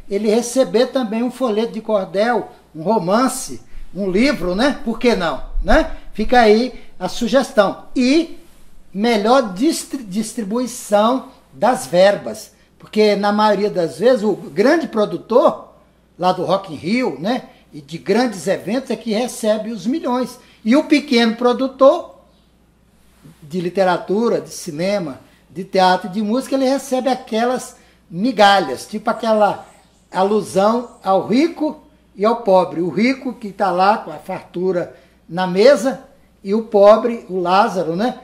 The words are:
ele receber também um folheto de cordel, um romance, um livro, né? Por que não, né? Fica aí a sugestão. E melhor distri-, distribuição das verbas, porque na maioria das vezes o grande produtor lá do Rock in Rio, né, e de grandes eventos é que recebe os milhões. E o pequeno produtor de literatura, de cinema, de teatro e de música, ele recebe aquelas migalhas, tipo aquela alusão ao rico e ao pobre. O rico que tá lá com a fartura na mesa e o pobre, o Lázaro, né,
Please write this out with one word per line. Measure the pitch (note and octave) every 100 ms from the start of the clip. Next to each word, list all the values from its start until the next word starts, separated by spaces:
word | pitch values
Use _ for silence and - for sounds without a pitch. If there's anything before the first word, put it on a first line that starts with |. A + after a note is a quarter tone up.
| -
ele | G3+ A3
receber | A3 A3+ C4 A3 G#3 B3+
também | C4+ A3+ A3
um | B3
folheto | - C4 G#3 A#3
de | F#3+
cordel, | A3 G#3+ F#3 F#3 A#3 A3+ - - _ D#3
um |
romance, | D#3+ A3 E3+ G#3+ C4 - - B2 - - - E3+
um | G3
livro, | F3+ C4+ B3 F3+ F#3
né? | C#4 -
Por | - A3+
que | A#3+ G3
não, | E3 D#3 - -
né? | F3 C4+ - - -
Fica | - G#3+ B3
aí | A3 G#3+ B3 - - -
a | F#3
sugestão. | - A#3 B3 B3+ - F#3+ - - -
E | B3 D#4 E4 - - - - - -
melhor | F#3+ A3+ A3 G#3 C4+ A3+
distri-, | F3+ D4 - - C#4
distribuição | A3 F#3+ A3 - G3 A#3 B3+ - - G3+ A3 C4 - - _
das | C3+ G3+ B3+ -
verbas, | F3 G3 F#3+ A#2 G#2+ - _ _ _
porque | - G#3+ G#3+ G3
na | G#3
maioria | G#3 G#3+ G3 G#3
das | F3+ D#3+ C3+
vezes | A3+ B3
o | G#3+
grande | D#3+ - C#3+ A#3 E4 C4+
produtor | A3 G#3 E3 - A#3 D#4+ - - _ _ _ _ -
lá | F3+
do | F3+
Rock | D3+ F#3+ F#3+
in | C#3
Rio, | D3+ A#3+ A#3+ C3+
né, | F3+ B3 - - _
e | D3
de | C#3+ E3
grandes | - G#3+ B3+ G3 D#3+
eventos | F3 D#3+ A#3+ C4
é | A3
que | A#3
recebe | G#3 A#3+ - A3 G#3+ G3+
os | A3+ F3
milhões. | D#4+ D#4+ B3 B3 - - _ G#3+
E | C4+
o |
pequeno | D#4 D4 - A#3 A#3 A3
produtor | B3 A3+ C4 - C4+ F4 - - _ _ _ _ _ _ _ _ _ _ D3 E3
de | D3+ F3
literatura, | F3 F3 F#3 E3+ - F#3+ A#3 F3
de | -
cinema, | - - D3+ F#3 G3+ D#3+ B2+ - _ _
de | E3+
teatro | F#3 F#3+ F#3 F#3 G3+
e |
de | F#3
música, | G#3 A#3+ C4 C4+
ele | C4
recebe | C4+ C4 B3+ B3+
aquelas | A3+ - A3 B3 B3+ - - _ _ _
migalhas, | E3+ A#3 G#3 G3+ G3 D#3 B2 -
tipo | G#3+ A#3+
aquela | - A3+ A3 G3+ D#3 - - _ _ _
alusão | - G3 G#3+ E3 F3+ G3+ A#3 A#3+ -
ao | F#3+ F#3+ C3
rico | A#3 E4 - D4+ - - _ _ -
e | G#3
ao | A#3
pobre. | G3+ F#3 F3 D#3+
O | F3
rico | E3 A#3+ C4+ C4
que | G3+ G3+
tá | F#3 G3
lá | F3 F#3+ A3
com | F3+
a | D3+
fartura | - F3+ - F3 F#3 F3 D#3 - _ _ -
na | E3+ F#3
mesa | F3+ A3+ C#4 B3 - - _ _ _
e | G3
o | G#3+
pobre, | A3 G#3 G3+ G#3+ A#3 A#3 -
o | F#3
Lázaro, | F3 F#3+ A3+ F#3 D#3 E3+
né, | A#3+ -